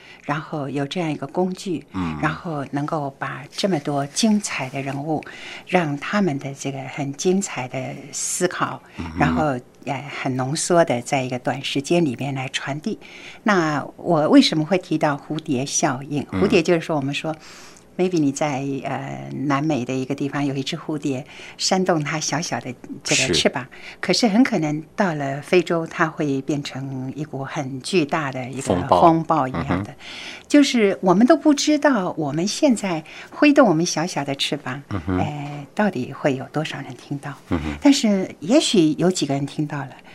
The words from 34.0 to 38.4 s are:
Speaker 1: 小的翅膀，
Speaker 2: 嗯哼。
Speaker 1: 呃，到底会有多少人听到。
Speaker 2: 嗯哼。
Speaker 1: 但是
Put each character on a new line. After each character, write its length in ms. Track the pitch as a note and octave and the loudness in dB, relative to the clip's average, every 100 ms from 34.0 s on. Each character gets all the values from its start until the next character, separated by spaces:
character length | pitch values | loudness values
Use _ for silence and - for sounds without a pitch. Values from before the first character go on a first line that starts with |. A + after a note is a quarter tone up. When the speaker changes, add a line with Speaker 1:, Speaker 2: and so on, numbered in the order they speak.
| F3 | -2
Speaker 1:
小 180 | D#3 | -2
的 120 | C#3+ C#3 | -4 -4
翅 220 | - D3 | -4 -4
膀， 240 | B2+ C#3 C#3 | -6 -10 -6
Speaker 2:
嗯 120 | G2 E2 | -6 0
哼。 100 | F2+ | 0
Speaker 1:
呃， 500 | D3+ D3 C#3+ D3 C#3+ | 0 -4 -8 -10 -10
到 160 | - G#3 | -2 0
底 220 | B2+ B2 | 0 -6
会 240 | C3+ D3+ C3 | -2 0 0
有 100 | B2+ | -2
多 100 | D3 | -4
少 160 | D3+ C#3+ | -4 -6
人 120 | C#3+ B2 | -10 -12
听 220 | - C#3+ | -10 -8
到。 160 | C#3+ C3+ - | -8 -12 -4
Speaker 2:
嗯 100 | E2+ | -4
哼。 180 | D2+ D2 | -2 2
Speaker 1:
但 100 | C#4+ | 4
是 380 | C#4 A3 G3 F3+ - | 6 4 2 -2 -6